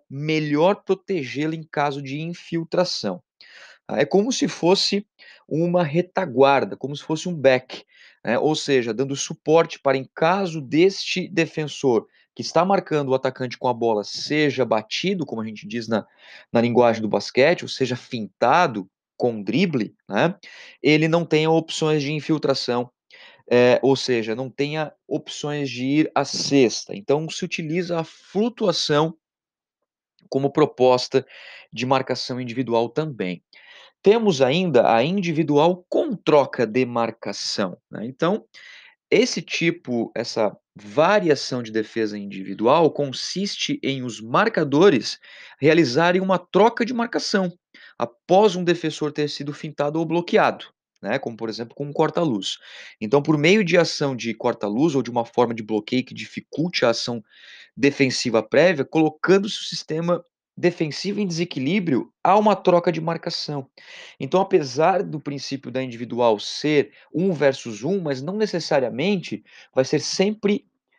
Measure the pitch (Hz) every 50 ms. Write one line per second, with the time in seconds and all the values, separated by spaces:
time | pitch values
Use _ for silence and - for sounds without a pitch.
0 | _ _ 135 139 151 156 156 156 156 147 147 147 165 190 202 202 _ - 190 190
1 | _ - 196 165 131 120 117 135 151 160 160 160 156 _ - 151 143 147 139 143
2 | 143 131 135 151 160 170 175 - - - 170 165 165 - - 175 180 - - -
3 | - 101 90 90 _ _ _ _ - - - - - - - _ _ - 107 107
4 | 143 - - 196 208 262 233 - 285 170 - - 160 175 196 190 - - 202 202
5 | 208 _ _ _ - - - _ _ - - 156 170 175 175 180 175 143 143 175
6 | 180 - - 190 190 151 117 127 135 135 139 131 113 98 98 - - 131 147 143
7 | - - 160 156 - 180 175 151 127 135 127 127 - _ - - - _ _ _
8 | - - _ _ - 107 117 - - 151 156 151 - 147 139 127 113 117 107 113
9 | 139 135 139 135 - - 165 _ - 147 156 165 165 160 - - - 139 135 135
10 | 135 - _ - 165 165 185 202 196 170 160 160 135 113 135 156 180 196 190 -
11 | - - - 185 175 - - 165 160 - - 160 151 139 - - - 131 117 104
12 | - _ _ _ _ _ _ - 120 - - 160 175 190 196 180 180 - 156 147
13 | 143 131 131 131 - 131 - - 131 123 - - - 127 120 113 117 117 110 104
14 | 98 - - - - - 147 156 151 143 131 131 127 110 110 110 107 - - -
15 | - 185 202 180 143 - 113 113 110 110 107 - - 107 113 120 113 110 113 101
16 | - _ _ _ - - - - - _ - 117 117 120 117 123 120 117 110 110
17 | 107 104 104 101 - - - 123 131 156 180 - - 127 - - 131 117 123 -
18 | - - 135 113 104 92 _ - 117 123 147 175 180 156 110 101 90 - _ _
19 | _ _ _ - 123 123 113 107 95 92 95 156 202 175 147 123 101 92 _ _
20 | _ - 95 107 147 170 202 _ - - - - - - - _ - 143 151 151
21 | 160 160 160 175 165 - 156 156 156 160 160 160 160 160 - - 160 156 156 151
22 | 135 143 156 151 - - 160 143 - 143 131 - - - 120 123 123 - _ _
23 | _ _ - - - - - _ _ - - 123 123 123 123 - - 135 135 127
24 | - - 123 113 107 113 113 120 135 123 - - 143 147 151 156 156 143 - _
25 | _ - 202 - - - - - - 147 147 147 143 131 120 123 127 135 143 151
26 | 156 - - 135 139 - - - - - 139 139 123 107 - - - - 92 98
27 | - - 143 151 160 156 - - 190 165 - - 165 147 160 180 175 - 175 165
28 | 156 - - _ _ _ - 196 220 240 220 - 220 185 160 - - - 151 147
29 | 160 160 156 _ _ _ _ _ _ _ _ _ _ _ _ _ _ _ _ _
30 | _ _ _ _ _ - - 135 139 139 139 156 151 143 - - 135 127 127 123
31 | - - - 131 127 _ - - - - - - - _ - 113 123 127 135 131
32 | 131 - 127 - - - 123 123 127 117 113 131 127 117 117 117 120 117 - 156
33 | 160 156 131 104 95 92 90 85 _ _ _ - - - - - - - _ _
34 | - 190 214 233 220 202 160 131 135 123 147 180 185 175 131 120 - - 113 113
35 | 127 160 190 202 175 170 151 156 160 147 147 143 151 175 180 180 - - - -
36 | 359 302 208 - - - 151 143 131 - - - 120 107 107 127 131 120 120 117
37 | 113 113 110 _ - 107 104 - - - - - 101 90 - _ _ _ - -
38 | 107 127 135 - 160 175 208 - - _ _ - - - - - - - _ _
39 | _ - - 185 254 254 - 196 - - - - 170 170 165 - _ - 123 117
40 | 113 - - 110 113 - - - 107 98 - _ _ _ _ - 101 104 104 147
41 | 160 180 208 208 180 160 143 139 - - 135 123 117 110 110 110 107 - - 117
42 | 110 104 104 104 101 101 98 95 95 98 98 - 107 120 147 165 165 143 - -
43 | 143 135 123 - - - - 180 202 - - - - - - - - 131 135 131
44 | 123 123 104 104 110 117 139 170 208 226 - 190 156 139 135 151 185 208 151 107
45 | 104 - - - _ - - - - - - - 135 156 156 170 156 123 120 151
46 | 170 175 180 190 190 190 185 175 - _ - 185 208 240 240 - 233 208 254 233
47 | 233 233 - - - - - 196 185 175 175 _ _ _ _ - - - _ -
48 | - - _ _ _ - 175 196 214 208 170 185 180 170 170 170 - 156 147 -
49 | 151 147 143 151 147 147 - - 147 143 143 - - 151 143 - 143 147 147 165
50 | 165 156 160 170 170 - 220 202 151 120 101 - - - _ _ _ _ _ _
51 | - 98 120 139 - 127 113 107 113 113 101 110 120 117 - - 143 147 139 -
52 | 156 151 - 175 175 156 - 147 - - - - - - - - - - - -
53 | 107 107 135 147 139 156 156 147 147 170 202 220 202 160 175 175 165 - - -
54 | 151 139 131 113 113 117 110 - - 120 113 - 110 101 104 120 156 170 139 135
55 | 117 120 120 120 117 - - 120 123 117 117 113 107 107 110 104 - - 127 127
56 | 123 - 117 113 107 - - 104 - _ - - 165 175 - - 131 120 117 -
57 | - 127 120 113 - _ _ _ - - - - - _ _ - 123 143 143 -
58 | 139 127 113 - - 123 107 110 107 - - 135 160 185 180 139 127 - - 160
59 | 156 151 156 - - 165 185 196 196 208 - - - - 170 - - - 156 160
60 | 170 175 175 165 - _ _ _ _ _ _ - 139 175 175 - 165 151 135 -
61 | - 196 202 202 208 180 165 160 175 - - 139 127 143 190 220 175 165 131 104
62 | - - _ _ - 165 190 214 214 214 196 - - 185 175 170 175 185 160 160
63 | 160 170 165 165 - 170 - - - - 147 139 131 _ _ - - - - -
64 | - - - - 135 131 180 185 190 190 190 170 147 131 120 143 160 180 190 185
65 | 185 165 151 147 - 147 143 135 - - 139 127 - 127 120 131 131 127 117 113
66 | 123 110 120 117 120 117 107 101 - - - - - 151 151 143 120 - _ -
67 | - _ - 151 185 196 170 139 147 135 131 - - 120 110 98 117 160 202 196
68 | 170 151 135 127 135 175 196 220 220 196 - 170 - - 160 139 127 113 110 120
69 | 156 202 208 175 - - 110 - _ _ - - - _ - 131 131 - 156 143
70 | - - - - 190 208 214 - - 202 208 - _ _ _ _ _ _ _